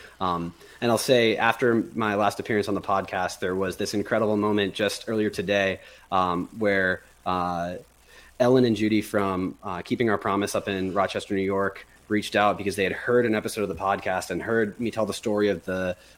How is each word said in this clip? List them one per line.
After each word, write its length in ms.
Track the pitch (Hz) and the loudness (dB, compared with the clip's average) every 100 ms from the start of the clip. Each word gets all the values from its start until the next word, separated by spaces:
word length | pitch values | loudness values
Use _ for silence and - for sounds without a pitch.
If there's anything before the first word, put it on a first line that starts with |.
| - - | -20 -6
Um, 360 | 92 87 85 - - - | -2 -2 -4 -10 -20 -4
and 80 | 120 | 2
I'll 80 | 110 | 2
say, 400 | - 123 113 101 | 4 4 4 4
after 380 | 113 - 123 117 - | 2 2 2 2 0
my 220 | 107 107 101 | -2 -2 2
last 240 | 101 - | 0 0
appearance 280 | - 107 101 | -2 0 0
on 60 | |
the 80 | 98 | -2
podcast, 580 | - 98 95 98 90 - | 0 -2 0 -4 -4 -4
there 140 | 95 | -4
was 240 | 92 95 90 | -2 -4 -4
this 160 | 101 | -4
incredible 420 | 107 98 113 107 107 | -4 -2 0 2 2
moment 380 | 104 104 98 | 2 2 0
just 320 | - 104 - - | 0 -2 -2 -4
earlier 220 | 110 107 | -2 -2
today, 520 | - 95 101 95 92 - - - | -2 0 2 2 -2 -8 -20 -4
um, 380 | 95 92 90 87 104 | 0 2 0 -4 -2
where, 460 | 104 98 92 92 - _ 92 | 0 2 2 -2 -6 _ -4
uh, 480 | 92 90 87 87 92 - _ _ - - - | -2 -2 -4 -6 -8 -14 _ _ -20 -10 0
Ellen 260 | 123 131 123 | 4 6 4
and 100 | 104 | 2
Judy 280 | 107 107 | 2 2
from, 520 | 101 107 98 92 92 - | 2 0 0 0 -4 -6
uh, 200 | 104 90 | -10 -10
Keeping 260 | - 117 117 | -4 0 2
Our 80 | 101 | 2
Promise 380 | 107 98 101 104 | 0 0 0 -2
up 120 | 104 | -2
in 280 | 98 95 92 | -2 -2 0
Rochester, 400 | 95 104 - 98 | 0 -2 -4 -2
New 80 | |
York, 420 | 95 98 98 - - - - | 0 0 -2 -4 -14 -18 -4
reached 280 | 107 - 104 | -2 0 2
out 220 | 104 92 | 2 2
because 180 | 101 92 | -2 -2
they 80 | |
had 100 | 92 | -2
heard 340 | 85 - 123 117 | -2 0 2 4
an 80 | 107 | 0
episode 260 | 104 - | -2 -4
of 80 | 101 | -4
the 60 | 87 | -2
podcast 560 | 98 98 98 92 - | -2 0 0 -4 -2
and 100 | 90 | -6
heard 380 | 95 113 107 98 | -2 0 0 -2
me 100 | 117 | -6
tell 160 | 110 104 | -2 -4
the 80 | |
story 360 | - 113 104 104 | -4 -2 2 2
of 140 | 92 - | 0 -2
the, 300 | 92 92 90 - | -4 -4 -6 -12